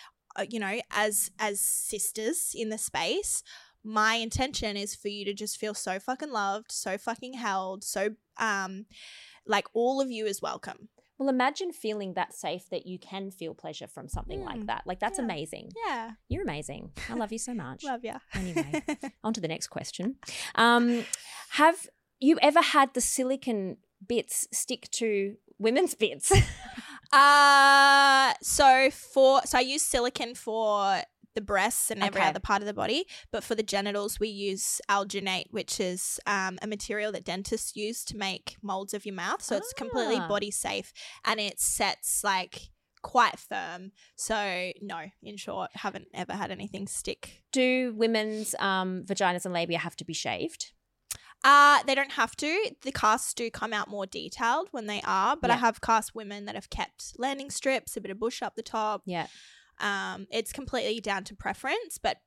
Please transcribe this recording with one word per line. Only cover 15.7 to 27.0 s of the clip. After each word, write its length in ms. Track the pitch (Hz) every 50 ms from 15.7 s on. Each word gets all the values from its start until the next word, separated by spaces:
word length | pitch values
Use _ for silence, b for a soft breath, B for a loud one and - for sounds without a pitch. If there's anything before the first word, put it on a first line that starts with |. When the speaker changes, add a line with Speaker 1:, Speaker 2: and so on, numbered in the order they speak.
| 180 453 466
Speaker 1:
Yeah. 260 | 392 277 233 226 226 220 - _ _
Speaker 2:
You're 140 | 254 339 392
amazing. 480 | - 147 147 156 - 147 - - - - - - -
I 20 |
love 180 | 233 240 220 202
you 80 | 220 226
so 140 | - 254 247
Speaker 1:
<laughs> 80 | 214
Speaker 2:
much. 220 | 151 123 131 - -
Speaker 1:
Love 180 | 277 247 233 247
ya. 140 | 220 - 269 - _
Speaker 2:
Anyway, 500 | - 190 185 180 165 170 - 139 151 302 -
Speaker 1:
<laughs> 320 | - 294 - - 277 - _
Speaker 2:
on 120 | - 220 226
to 60 | 226
the 60 | 170 170
next 180 | 160 - -
question. 500 | - - - - - - - 175 233 269 - B B B B B B B
Um, 500 | - 226 240 240 240 240 240 240 233 220 B B B B B B B B B
have 360 | - - 302 330 349 - - - _ _ _ _ _ _
you 180 | 262 285 330 -
ever 220 | - 294 294 339
had 320 | 320 - - 302 277 262 -
the 80 | 254
silicone 760 | 240 - - - 254 254 277 269 - 262 226 202 190 185 202 - _ _ _ _ 196
bits 420 | - 240 233 - - - - - -
stick 380 | - - - - 254 240 - -
to 440 | - - 233 220 208 196 196 202 208 - _ _ - -
women's 360 | 202 220 240 294 370 - -
bits? 380 | - 240 160 127 151 - - 381
<laughs> 60 | - B B B B B B B 247 B B B B